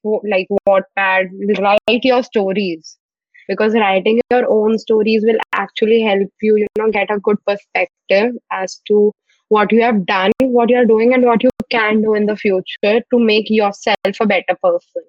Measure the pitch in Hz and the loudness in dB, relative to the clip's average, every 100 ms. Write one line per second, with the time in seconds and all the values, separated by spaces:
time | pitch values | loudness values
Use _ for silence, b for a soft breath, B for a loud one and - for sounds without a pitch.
0 | 214 214 208 190 185 202 - 196 190 - | -4 -4 -2 -4 -2 -2 0 0 -2 -4
1 | 190 190 185 190 202 190 196 208 - 240 | 0 0 -2 -6 -4 0 2 0 0 0
2 | 262 247 247 226 190 190 196 160 - - | 2 0 0 -2 -2 -2 -4 -8 -14 -20
3 | _ _ _ b - 196 214 226 202 190 | _ _ _ b -10 -2 0 2 2 0
4 | 185 226 - 247 233 214 214 220 - 220 | 0 -2 0 0 2 0 0 -2 0 0
5 | 208 220 220 220 - 196 196 - 214 226 | 2 2 0 -2 -4 -6 -6 -4 0 2
6 | 220 196 196 _ 214 214 208 - 220 214 | 2 0 -2 _ 0 0 0 -2 -2 -2
7 | - 208 202 208 - 202 _ 185 180 _ | -2 -2 -2 -2 -2 -6 _ -6 -6 _
8 | - 196 233 240 _ 190 190 - - 208 | -2 0 0 -4 _ -8 -8 -12 -2 2
9 | 208 - _ _ _ 214 214 226 226 214 | 2 -2 _ _ _ 0 2 2 2 0
10 | 175 196 190 233 262 240 233 247 240 220 | -2 -2 -2 -2 0 0 2 2 4 2
11 | 233 254 247 233 254 - - 240 214 220 | 2 2 2 2 0 -2 -6 -4 0 0
12 | 214 214 208 208 208 185 - - 208 226 | 0 0 -2 -2 -2 -2 -4 -4 0 0
13 | - 247 220 214 208 214 202 - - 202 | 0 0 2 0 0 0 0 -2 -4 -2
14 | 196 196 220 190 - 175 185 175 _ - | -4 -2 0 0 -2 -2 0 -2 _ -14